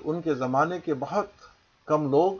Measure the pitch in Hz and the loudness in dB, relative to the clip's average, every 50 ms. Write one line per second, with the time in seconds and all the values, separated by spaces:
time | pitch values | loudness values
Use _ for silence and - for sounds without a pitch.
0 | - 151 160 170 156 160 143 123 131 127 131 135 151 170 180 180 - 165 147 127 | -4 -4 -4 -4 -2 -2 -2 -2 -2 0 2 2 2 0 -2 -4 -4 -4 -4 -4
1 | 139 - 170 208 202 - - _ - - _ _ _ _ _ _ _ - 151 156 | -4 -4 -4 -4 -4 -4 -8 _ -20 -20 _ _ _ _ _ _ _ 0 0 0
2 | 151 135 135 147 175 190 196 | 2 2 4 4 4 4 2